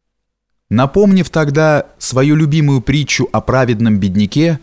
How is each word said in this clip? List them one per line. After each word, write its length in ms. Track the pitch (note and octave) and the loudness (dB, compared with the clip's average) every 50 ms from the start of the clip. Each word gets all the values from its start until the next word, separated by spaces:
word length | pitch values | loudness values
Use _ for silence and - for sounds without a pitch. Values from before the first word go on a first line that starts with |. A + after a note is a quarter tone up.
| _ _ _ _ _ _ _ _ _ _ _ _ _ | _ _ _ _ _ _ _ _ _ _ _ _ _
Напомнив 600 | _ G#2 A#2 C3+ C#3 - G3 G#3+ G3+ F#3+ F#3 E3+ - | _ -2 -2 -2 0 2 2 2 4 2 2 0 -2
тогда 560 | - E3 D#3 D3 C#3 D#3 D#3 D#3 D3+ C#3+ - - _ _ | -2 -2 -2 0 0 0 2 2 0 0 -2 -6 _ _
свою 360 | - - A#2+ B2+ C#3 D3 D3+ | -10 -4 -2 0 2 2 2
любимую 460 | D#3 D#3+ C#3+ D3+ D#3+ D3 C#3+ C#3 B2+ | 0 0 0 0 0 2 2 0 0
притчу 480 | - - C#3 D3+ C#3 - - - B2+ - | 0 0 -2 -2 -2 -2 -2 -4 -4 -2
о 80 | - A2 | -2 -4
праведном 600 | - - A#2+ C3+ B2+ A#2 A#2 G#2+ A#2 A2+ G#2+ G2 | -2 0 0 0 2 0 0 0 0 0 2 0
бедняке, 600 | G2+ G2 F2+ G#2 G#2 G2 - C#3+ D#3+ E3+ D#3+ C#3 | 0 0 0 0 -2 0 0 0 0 0 0 -4